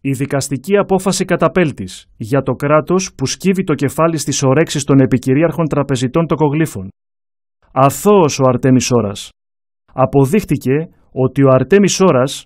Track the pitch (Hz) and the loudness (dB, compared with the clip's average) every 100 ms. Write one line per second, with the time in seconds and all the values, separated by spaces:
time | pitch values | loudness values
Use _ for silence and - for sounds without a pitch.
0 | 143 123 139 139 - 139 - 202 190 190 | -4 -4 -4 -4 -4 -8 -2 0 0 -2
1 | 196 185 190 175 165 190 170 - 92 - | 0 -4 -2 0 0 0 -2 -2 -12 -14
2 | _ _ 107 139 135 127 143 151 147 185 | _ _ -4 -2 -2 -4 0 0 2 -2
3 | 185 - 135 - 185 190 190 143 139 - | -2 -8 -8 -4 -2 -2 -2 -2 -2 0
4 | 160 160 139 131 135 135 165 151 - 139 | -2 0 -4 -2 0 2 0 -2 2 2
5 | 131 127 131 131 165 160 156 143 139 131 | 4 0 0 0 0 -2 -2 -2 -2 -2
6 | 127 165 165 147 151 151 160 101 95 _ | -2 -2 -2 0 0 0 -4 -6 -14 _
7 | _ _ _ _ _ _ _ 127 135 131 | _ _ _ _ _ _ _ 0 0 2
8 | 202 208 151 - 131 123 135 127 - 120 | 2 4 2 2 0 2 2 2 2 -2
9 | 101 101 - _ _ _ _ _ _ - | -2 -8 -16 _ _ _ _ _ _ -4
10 | 131 139 135 208 - 151 123 143 170 _ | 0 2 2 0 -2 -4 -2 -4 -4 _
11 | _ - 131 139 139 131 131 202 190 - | _ -4 -2 2 4 4 4 4 4 2
12 | 190 131 139 - | 2 2 0 -6